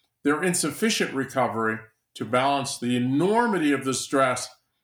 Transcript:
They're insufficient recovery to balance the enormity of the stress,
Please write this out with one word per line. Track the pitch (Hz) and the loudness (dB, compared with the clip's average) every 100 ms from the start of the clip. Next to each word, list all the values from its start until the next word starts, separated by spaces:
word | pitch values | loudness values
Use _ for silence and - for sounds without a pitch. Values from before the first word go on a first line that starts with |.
| _ _ | _ _
They're | 143 151 | 0 0
insufficient | 180 175 156 139 220 - 185 | 0 0 -2 0 0 0 -2
recovery | 131 127 131 120 110 110 110 - _ _ | -2 -4 0 -2 0 -2 -2 -8 _ _
to | - | -10
balance | 113 123 135 143 127 - | -2 0 2 0 -2 -4
the | 120 123 | -2 0
enormity | 123 139 180 220 240 190 151 | 0 2 2 2 2 2 2
of | 139 | 0
the | 127 | 0
stress, | 127 - 139 131 120 - - _ _ | -4 0 2 2 0 -6 -14 _ _